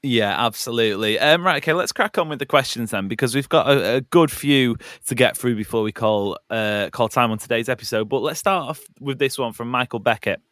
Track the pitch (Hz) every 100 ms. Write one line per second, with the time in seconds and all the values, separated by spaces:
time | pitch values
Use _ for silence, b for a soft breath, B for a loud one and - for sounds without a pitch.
0 | 139 117 104 82 117 - - 117 113 98
1 | 107 107 147 170 185 147 160 165 - -
2 | 214 - 160 143 139 147 127 120 113 104
3 | 95 113 127 131 135 160 - 139 95 127
4 | 127 175 156 - 139 139 123 117 B B
5 | - 123 123 - 123 110 107 117 107 -
6 | 113 104 101 - _ 113 107 104 98 -
7 | 113 - 120 110 - 117 117 123 - 110
8 | 107 135 107 156 202 190 139 151 - _
9 | 139 135 135 - 120 - 120 123 123 117
10 | 110 110 - 87 _